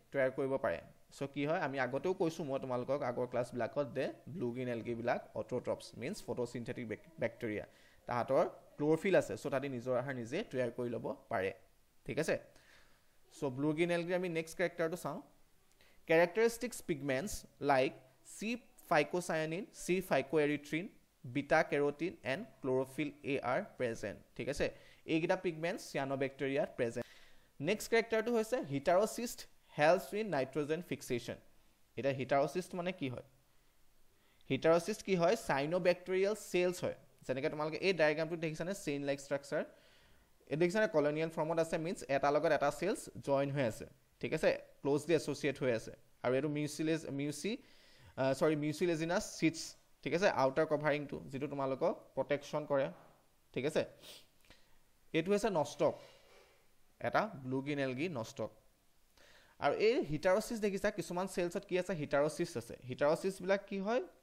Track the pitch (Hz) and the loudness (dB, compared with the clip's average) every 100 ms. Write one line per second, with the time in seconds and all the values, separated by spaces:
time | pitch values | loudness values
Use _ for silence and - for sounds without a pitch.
0 | _ 139 131 135 135 135 110 80 - - | _ 2 2 2 0 2 0 -2 -6 -20
1 | - - 139 143 143 180 147 135 123 135 | -20 -10 -8 -2 0 0 0 0 0 0
2 | 180 190 165 160 147 135 131 123 123 143 | 0 2 0 0 -4 -2 -2 -4 0 0
3 | 123 123 123 120 127 120 113 147 135 127 | 0 -2 -2 -2 -2 -2 -2 -2 -2 -2
4 | 175 320 - 156 123 123 127 117 110 117 | -4 -6 -12 -4 -4 -2 -4 -4 -4 -2
5 | 120 185 - 113 - 123 - 98 - - | 0 -2 -2 -8 -4 -4 -2 -4 -6 -8
6 | 131 214 - 113 120 123 117 123 113 104 | -8 -8 -6 -4 -4 -6 -8 -8 -6 -8
7 | - - 117 - 113 101 - - - - | -10 -4 -4 -2 -4 -4 -6 -18 -20 -16
8 | - 120 113 139 220 - - - 151 160 | -4 -2 2 2 2 -2 -18 -2 2 4
9 | 202 165 - 113 147 131 143 123 123 127 | 6 4 4 -4 -2 -2 -2 -4 0 0
10 | 127 127 113 165 233 131 120 120 123 117 | 0 -6 -4 -4 -4 -2 -2 -2 -4 -4
11 | 120 - - 113 95 - _ _ _ _ | -6 -8 -4 -2 -2 -4 _ _ _ _
12 | - 123 170 160 - - - - - - | -6 -2 0 -2 -4 -20 -20 -20 -20 -20
13 | _ _ _ - 143 127 151 156 175 170 | _ _ _ -4 -4 0 0 2 2 0
14 | 170 180 185 160 165 - 175 - 165 175 | 0 0 0 -2 -4 -2 -2 0 -2 -2
15 | 143 185 - _ _ _ _ _ - - | -6 -8 -12 _ _ _ _ _ -20 -14
16 | - 165 170 220 226 - 240 - - 143 | 4 6 6 4 2 2 -6 -6 -4 -4
17 | 143 131 208 - - - 139 135 131 - | 0 -2 -2 -8 -12 -4 4 4 4 -2
18 | - _ - - 208 240 - - - 160 | -20 _ -20 -8 -6 -6 -10 -18 2 2
19 | 147 180 175 160 156 165 285 - - 185 | 4 0 0 -2 0 -4 -6 -10 0 0
20 | - 143 135 160 147 147 - 160 202 - | 2 0 4 2 4 0 -2 -6 -6 -14
21 | _ _ 120 135 139 160 170 143 143 143 | _ _ -6 -4 4 4 4 2 0 0
22 | 170 - - 139 247 - 135 131 131 - | -6 -6 -6 -4 -6 -8 -2 0 -2 -4
23 | 147 - - 139 123 147 208 - 123 113 | -6 -6 -4 -2 0 -2 -4 -4 -4 -2
24 | 104 85 - - 123 147 147 - - - | -6 -8 -14 -8 -6 -2 -2 -4 -20 -18
25 | - 160 160 185 185 156 165 220 - 151 | -2 0 2 0 0 -2 -4 -4 -6 -4
26 | 135 135 135 - 139 139 185 - 120 120 | -2 0 -2 -2 -2 0 -2 0 -2 -2
27 | - - - - - - 147 214 - 226 | -8 -12 -20 -20 -20 -6 -2 -2 2 2
28 | 226 220 220 233 220 247 165 139 180 180 | 2 0 2 0 0 -2 -2 0 4 4
29 | 214 - 240 - - - _ - 151 180 | 4 0 -8 -8 -14 -20 _ 2 4 4
30 | 185 202 214 143 131 156 143 160 - 135 | 2 -4 -2 0 0 -2 -2 -2 -2 -8
31 | - 120 - 95 - - _ _ _ - | -2 -4 -4 -10 -14 -20 _ _ _ -4
32 | 131 131 127 143 151 180 - 185 175 185 | -2 -2 2 2 2 -2 -6 -6 -6 -4
33 | 135 120 - _ _ _ _ _ - _ | -6 -6 -14 _ _ _ _ _ -20 _
34 | - _ _ _ - 131 160 170 170 220 | -20 _ _ _ -4 2 4 4 2 -6
35 | - 185 170 233 - 139 151 185 180 180 | 0 2 4 2 0 0 2 2 2 2
36 | - 185 196 214 - 180 180 175 113 - | 0 0 2 0 -2 2 2 0 -4 -6
37 | - _ - 131 151 151 156 156 185 165 | -14 _ -4 -2 -2 -2 -4 0 0 4
38 | 151 151 160 170 165 156 170 196 156 143 | 4 4 -2 -2 -4 -4 -4 -4 -4 -2
39 | 139 139 - 139 - 151 262 - - - | 0 -2 -2 -4 -2 -4 -4 -10 -20 -20
40 | - - _ _ - 147 175 208 160 156 | -20 -20 _ _ -6 2 4 4 4 4
41 | 143 156 165 160 156 165 165 170 160 233 | 2 2 -2 -2 0 2 2 0 -2 -6
42 | - 139 143 143 160 143 143 - 175 - | 0 2 4 4 4 4 2 2 -2 -2
43 | - - 143 139 143 143 117 - 73 - | -6 -8 0 2 2 2 0 0 -12 -16
44 | _ - 120 165 190 - - - 139 147 | _ -8 -2 2 2 2 -4 -4 0 0
45 | 151 156 151 135 143 127 131 113 - - | 4 2 2 -2 -2 0 0 0 -2 -16
46 | - - 123 131 151 147 147 - 156 160 | -20 -4 2 2 2 -2 -4 -2 0 0
47 | - 139 147 147 196 240 - - - - | -2 -4 -4 -4 -4 -6 -8 -20 -20 -20
48 | - - 135 135 160 151 151 147 180 160 | -16 0 0 4 4 4 0 0 0 2
49 | 165 190 - - 160 - - - _ _ | 0 0 -2 0 0 0 -12 -14 _ _
50 | 143 165 196 - 135 139 156 147 151 147 | -2 2 4 4 2 4 2 2 2 0
51 | 139 - - 135 143 139 135 131 170 - | -2 -8 -8 -6 -4 -2 -2 0 0 0
52 | - - 131 143 - 151 147 139 156 - | -6 -4 0 0 0 -6 0 2 2 -4
53 | - _ _ _ _ 139 131 151 - - | -20 _ _ _ _ -4 -2 0 -2 -8
54 | - - - _ - - - - _ _ | -20 -20 -20 _ -20 -20 -20 -20 _ _
55 | - 160 170 202 226 170 143 - 147 - | -4 -2 0 0 2 0 -2 2 2 2
56 | - - - - - _ _ _ _ - | -12 -20 -20 -20 -20 _ _ _ _ -8
57 | 117 139 214 175 127 131 135 143 135 127 | 0 0 0 -6 -4 -4 -2 -2 -2 -2
58 | 180 131 113 - 107 - _ _ _ _ | -4 -4 -8 -6 -8 -8 _ _ _ _
59 | _ _ - - - - 143 - 214 285 | _ _ -20 -20 -20 0 0 4 4 4
60 | 143 151 180 208 208 226 208 190 208 208 | 2 0 4 4 2 -2 0 2 0 -2
61 | - 175 190 - 175 196 - 180 180 170 | -4 -4 -2 -2 -2 -2 -2 -2 0 -4
62 | 143 143 151 151 170 117 - - 123 127 | 0 2 2 0 -4 -4 -8 -14 -10 0
63 | 147 165 196 185 180 196 - 196 196 247 | 2 4 0 -4 0 0 0 -6 0 -2
64 | 370 - | -2 -14